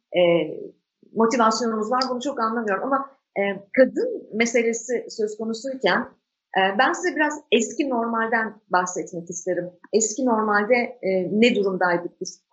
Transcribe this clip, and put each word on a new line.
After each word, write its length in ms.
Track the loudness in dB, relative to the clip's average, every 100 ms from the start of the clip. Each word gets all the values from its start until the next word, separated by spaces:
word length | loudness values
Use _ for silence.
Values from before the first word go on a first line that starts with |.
| _ 2
e, 40 | 4 4 0 -6 -12 -18 _ _ _
motivasyonumuz 800 | 0 2 4 2 2 -2 -2 -2
var? 100 | 0 -2
Bunu 120 | -4
çok 180 | -6 -2
anlamıyorum. 440 | -2 -2 -2 -2
Ama, 260 | -2 -2 -4 _ _ -4
e, 20 | -4 -4 -4 4
kadın 500 | 4 4 -4 -4 -6
meselesi 720 | -2 0 2 0 -2 -4 -6 -6
söz 280 | -6 -6 -6
konusuyken, 600 | -8 -6 -8 -2 0 0 -2 _ _ _ _ 0
e, 40 | 2 2
ben 140 | 2
size 220 | 2 -2 0
biraz 180 | -2 -2 0
eski 380 | 0 0 -2 -2
normalden 640 | -2 -2 -2 0 -2 -2 -8 0
bahsetmek 600 | 0 0 -4 -8 -10 -10
isterim. 400 | -8 -4 -4 -4 -10 -2
Eski 320 | 0 0 -2 0
normalde, 500 | 0 2 2 4 2
e, 640 | 0 -4 -2 0 0 4
ne 140 | 4 4
durumdaydık 640 | 0 2 2 2 -2 -10
biz? 220 | -12 -14 _